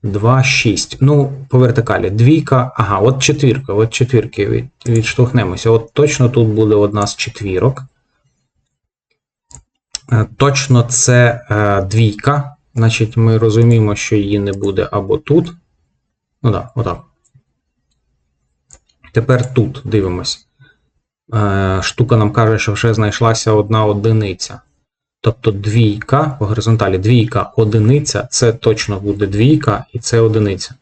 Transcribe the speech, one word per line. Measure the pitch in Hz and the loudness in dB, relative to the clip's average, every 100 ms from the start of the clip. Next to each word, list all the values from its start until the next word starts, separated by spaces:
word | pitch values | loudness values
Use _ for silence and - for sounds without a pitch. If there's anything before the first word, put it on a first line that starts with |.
Два, | 110 101 110 131 | -4 -2 2 2
шість. | 131 139 120 95 - - | 2 0 0 -2 -6 0
Ну, | 135 147 135 - - | 2 2 0 -6 -2
по | 127 | 2
вертикалі. | 127 - 113 95 98 | 2 0 -2 -2 -2
Двійка. | 104 120 156 - 131 123 - | 2 4 4 2 0 0 -4
Ага, | 101 98 | -2 2
от | 110 135 | 2 2
четвірка, | - 147 135 131 - | -2 2 2 0 -2
от | 98 113 | -2 -2
четвірки | - 123 117 - - 101 | 0 0 0 -2 -4 -2
від-, | 58 - _ 123 | -2 -6 _ -2
відштовхнемося. | 113 113 - 123 127 95 92 113 | 0 0 0 2 2 -2 -2 0
От | 113 - | 0 0
точно | - 147 - 123 | 0 0 2 2
тут | 120 110 | 2 2
буде | 107 110 104 | 2 2 2
одна | 104 104 104 | 2 0 -4
з | - | -6
четвірок. | - - 104 92 117 135 131 _ _ _ _ _ _ _ _ _ _ _ _ _ _ _ _ - _ _ _ - - | -10 -8 -6 -2 -2 -2 -14 _ _ _ _ _ _ _ _ _ _ _ _ _ _ _ _ -20 _ _ _ -18 -2
Е, | 110 110 - | -2 -2 0
точно | 139 135 - 123 | 0 0 2 2
це, | 117 - - 123 120 117 - | 2 0 2 4 4 0 -4
е, | 107 104 98 | -2 0 0
двійка. | 95 110 110 101 143 147 139 - _ - | 0 2 0 0 -2 -2 -4 -14 _ 0
Значить, | 113 - 113 - | 0 0 -2 2
ми | 113 110 | 2 4
розуміємо, | 113 107 117 117 107 101 | 2 4 4 4 2 -2
що | - 107 | -2 -2
її | 101 101 | 0 -2
не | 101 | -2
буде | 98 101 95 - | -4 -4 -2 -2
або | 101 98 98 | -4 -2 -4
тут. | - 160 170 - _ _ _ _ _ _ _ _ | 2 0 0 -12 _ _ _ _ _ _ _ _
Ну | 123 | -2
да, | 98 - - | -2 -6 -6
отак. | 110 85 _ _ _ _ _ _ _ _ _ _ _ _ _ _ _ _ _ - _ _ - | -6 -8 _ _ _ _ _ _ _ _ _ _ _ _ _ _ _ _ _ -20 _ _ -6
Тепер | 113 113 123 - | -4 0 0 0
тут | - 104 - - | -2 -2 -4 -4
дивимось. | 107 95 90 92 - _ _ _ _ _ _ _ _ _ | -2 -2 -6 -8 -12 _ _ _ _ _ _ _ _ _
Е, | 113 104 98 95 95 | -2 0 0 0 -2
штука | - - 123 117 | -4 -2 0 2
нам | 104 | 2
каже, | 127 110 110 | 2 0 0
що | - | -2
вже | 101 117 | -2 -2
знайшлася | 107 104 - 117 113 - | 0 -2 0 0 0 0
одна | 107 104 110 107 | 0 2 0 0
одиниця. | 101 110 110 101 90 - - _ _ _ _ _ _ | 0 0 0 -2 -8 -12 -16 _ _ _ _ _ _
Тобто | 120 - 117 | -4 -2 -4
двійка, | 98 101 113 110 104 - 139 156 131 | -4 -2 2 0 0 -2 -2 -2 -4
по | 104 | -4
горизонталі | 104 107 113 98 92 | -2 0 0 0 0
двійка, | 104 123 107 101 92 - | 2 2 2 -2 -4 -2
одиниця, | 107 110 107 143 147 104 107 | 0 2 2 2 0 -6 -6
це | - 120 | 0 0
точно | 113 - 110 - 98 | 0 -2 -2 -4 -6
буде | 101 101 101 | -4 -4 -2
двійка | 101 123 156 - 104 - | 2 2 2 0 -4 -6
і | 117 | -10
це | - 117 | -2 2
одиниця. | 113 107 104 98 - - | 2 2 0 -2 -10 -18